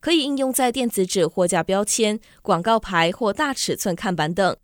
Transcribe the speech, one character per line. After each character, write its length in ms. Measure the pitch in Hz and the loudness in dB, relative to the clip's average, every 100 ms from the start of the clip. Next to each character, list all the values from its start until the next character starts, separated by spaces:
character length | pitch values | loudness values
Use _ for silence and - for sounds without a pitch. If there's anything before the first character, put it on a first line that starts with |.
可 100 | - | 2
以 140 | 330 | 2
应 120 | 277 277 | 2 -2
用 160 | 262 | -2
在 200 | 254 254 | 2 0
电 180 | 240 240 | 0 -2
子 160 | 208 185 | 0 0
纸 180 | 202 | 2
货 220 | 160 - 175 | 0 2 0
架 160 | 180 | 0
标 220 | 160 190 | 0 0
签、 340 | 208 - 214 214 - _ | 0 0 0 -2 -10 _
广 180 | - 175 | 0 0
告 200 | 185 226 | 2 0
牌 320 | - 180 165 | 0 2 2
或 200 | 185 220 | 2 -2
大 220 | 202 294 | 0 -2
尺 220 | 262 - 147 | -2 -4 -2
寸 180 | 208 | -4
看 200 | 175 226 | -4 -4
板 200 | 175 156 | -2 -2
等。 220 | 170 185 120 | 2 0 0